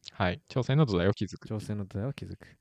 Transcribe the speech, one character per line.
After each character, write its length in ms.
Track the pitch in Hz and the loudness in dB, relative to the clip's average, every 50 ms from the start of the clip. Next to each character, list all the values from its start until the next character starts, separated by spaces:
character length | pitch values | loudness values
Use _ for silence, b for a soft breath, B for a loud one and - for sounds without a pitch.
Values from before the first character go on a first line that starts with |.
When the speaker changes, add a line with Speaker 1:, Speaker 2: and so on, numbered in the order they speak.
| - - - | -20 -10 -4
Speaker 1:
は 180 | - 104 - | -2 0 0
い。 100 | - - - - | -2 -4 -6 -6
挑 140 | - 131 120 | -4 -2 0
戦 160 | - 135 151 | 2 4 4
の 80 | 160 | 4
土 100 | 120 101 | 4 4
台 120 | 87 85 98 | 4 4 4
を 40 | 101 | 2
築 240 | - - - - | 2 -2 -6 -6
く 80 | - - | -10 -10
っ 20 | - | -8
て 40 | 113 | -8
い 40 | |
う。 40 | 107 | -6
Speaker 2:
挑 20 | - | -6
戦 140 | - 107 104 | -6 -6 -6
の 60 | 98 | -6
土 140 | 92 - 104 | -6 -6 -6
台 100 | 101 135 | -4 -6
を 40 | 139 | -6
築 220 | - - 92 92 | -8 -10 -12 -12
く。 200 | - - - - _ | -14 -16 -20 -20 _